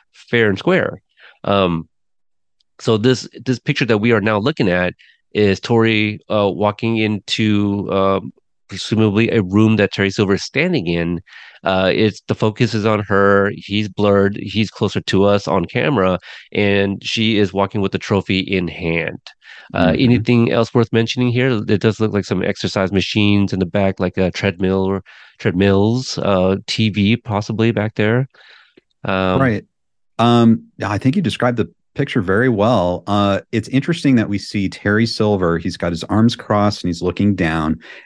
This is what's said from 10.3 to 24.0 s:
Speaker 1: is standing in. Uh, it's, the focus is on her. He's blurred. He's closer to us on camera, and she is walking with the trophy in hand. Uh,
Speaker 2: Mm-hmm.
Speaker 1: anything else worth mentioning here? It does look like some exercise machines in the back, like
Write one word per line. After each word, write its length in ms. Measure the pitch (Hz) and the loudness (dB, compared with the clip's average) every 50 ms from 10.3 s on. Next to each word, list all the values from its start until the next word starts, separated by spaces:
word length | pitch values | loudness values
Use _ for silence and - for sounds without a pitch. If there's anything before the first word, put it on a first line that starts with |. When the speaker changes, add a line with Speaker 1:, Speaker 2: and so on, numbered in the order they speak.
| 101 | 0
Speaker 1:
is 80 | 90 - | -2 -2
standing 440 | - - 131 160 185 180 131 82 85 | -4 -4 -4 -2 0 -2 -2 -2 -2
in. 320 | 85 85 85 85 87 82 - _ - - - - - - - | -2 -2 -2 -2 -4 -6 -8 _ -20 -20 -20 -20 -20 -8 -4
Uh, 280 | 92 95 95 95 92 64 | -2 0 2 2 2 2
it's, 280 | - 110 107 95 - - - | 2 2 0 0 -4 -6 -6
the 60 | 110 | -4
focus 400 | - 123 110 104 - 131 104 - | -2 -2 -2 0 0 -2 -2 0
is 120 | 107 101 | -2 0
on 140 | 113 107 104 104 | 0 0 -2 -2
her. 480 | - 104 98 98 101 101 101 98 101 - | 0 2 2 4 4 4 4 2 0 -2
He's 320 | - - - 101 107 107 101 | -6 -8 -4 -4 -4 -4 -4
blurred. 480 | - - 104 104 101 101 98 101 104 - | -2 0 2 2 4 4 2 0 -2 -4
He's 280 | - 104 90 107 110 92 | -8 -4 -2 -2 -2 -2
closer 300 | - - 113 95 - 92 | -2 -2 -4 -2 -2 -4
to 240 | - - - 95 98 | -4 0 2 2 4
us 220 | 101 101 101 - - | 4 2 2 0 0
on 180 | 76 95 87 | -2 -2 -2
camera, 520 | - - 123 - 156 143 107 92 92 90 87 - - - - - _ - | -2 -2 -2 0 0 0 2 2 0 0 -2 -6 -12 -20 -20 -16 _ -4
and 500 | - 104 101 98 101 98 98 98 - - | 0 0 2 2 2 2 0 -2 -6 -8
she 320 | - - 117 110 110 113 101 | -6 -4 -2 0 0 2 2
is 160 | 104 92 90 | 0 0 0
walking 280 | 98 98 98 - 107 | -2 -2 -2 -2 -2
with 100 | 98 95 | -2 -2
the 80 | - 92 | -4 -6
trophy 400 | - - 107 98 - - 98 92 | -4 -2 -2 -2 0 0 -2 -2
in 280 | 92 - 98 92 90 82 | -2 -2 -2 -2 -2 -4
hand. 500 | 80 82 85 82 82 85 80 - - - _ - - _ _ - - - - - - | -6 -6 -4 -4 -2 -2 -4 -4 -8 -10 _ -20 -20 _ _ -20 -20 -20 -18 -6 -2
Uh, 140 | 98 95 92 | 0 2 2
Speaker 2:
Mm-hmm. 100 | - - - | 2 2 4
Speaker 1:
anything 480 | 117 120 120 113 123 120 117 117 - | 4 4 2 2 2 2 2 2 2
else 220 | - 117 113 - - | 2 0 0 0 0
worth 180 | 127 113 - | 0 0 2
mentioning 380 | - 113 117 113 - 127 123 123 | 0 0 0 0 -2 -2 -2 0
here? 200 | 117 127 127 135 123 104 104 107 | 0 0 0 0 0 -2 0 0
It 120 | 110 92 | 0 2
does 180 | - 113 101 - | 2 0 0 0
look 140 | 110 107 98 | -2 -2 0
like 120 | 101 92 | -2 -2
some 180 | - 101 90 90 | -2 -2 -2 -2
exercise 480 | 90 95 - - 90 - 104 95 90 | -2 -4 -4 -6 -4 -2 -2 -2 0
machines 640 | 101 95 87 - - 110 104 104 101 101 101 92 - | 0 -2 -2 0 0 2 2 4 4 2 2 0 0
in 60 | 92 | -2
the 60 | 95 | -2
back, 340 | - - 101 98 98 95 | -2 0 0 0 0 0
like 180 | - | -2